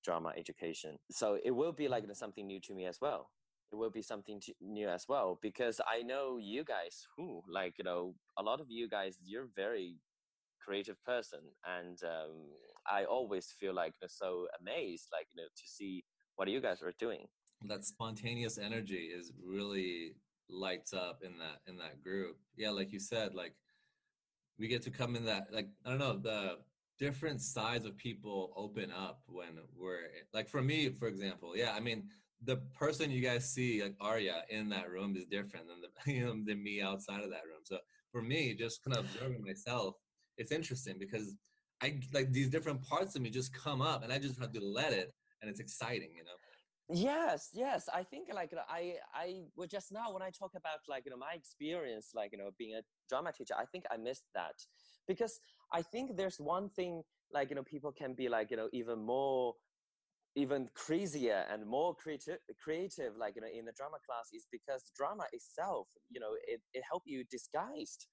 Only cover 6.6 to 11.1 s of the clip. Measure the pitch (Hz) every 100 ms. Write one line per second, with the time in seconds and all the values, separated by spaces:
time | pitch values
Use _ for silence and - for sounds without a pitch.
6.6 | 151 107 85 - - - 175 92 90 92
7.6 | 92 - 92 87 92 90 _ - 104 131
8.6 | 139 117 113 104 95 92 92 107 131 95
9.6 | 98 113 90 82 _ _ _ _ _ _
10.6 | - 101 101 95 -